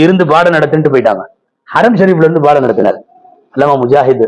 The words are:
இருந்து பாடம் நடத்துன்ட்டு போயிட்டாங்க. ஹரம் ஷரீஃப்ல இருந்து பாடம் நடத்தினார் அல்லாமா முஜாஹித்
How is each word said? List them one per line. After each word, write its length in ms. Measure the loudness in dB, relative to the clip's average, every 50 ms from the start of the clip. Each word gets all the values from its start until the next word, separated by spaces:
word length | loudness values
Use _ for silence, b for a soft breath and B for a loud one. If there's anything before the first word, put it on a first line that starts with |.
| 2
இருந்து 220 | 2 2 0 0 0 0
பாடம் 220 | 2 2 2 0 0
நடத்துன்ட்டு 360 | -2 0 -2 -2 -2 0 0
போயிட்டாங்க. 300 | 0 0 0 -2 -4 -8 -16 _ _ _ _ _ _ _ -6
ஹரம் 280 | -4 0 0 0 2 2
ஷரீஃப்ல 260 | 2 0 2 2 0 0
இருந்து 180 | 0 0 0 2
பாடம் 180 | 2 2 0
நடத்தினார் 340 | -2 -2 0 0 -2 -2 -4 -10 _ _ -20 _ -20 -20 _ _ _ -6
அல்லாமா 220 | -2 -2 0 0 -2 0
முஜாஹித் 420 | 0 0 0 2 0 0 0 0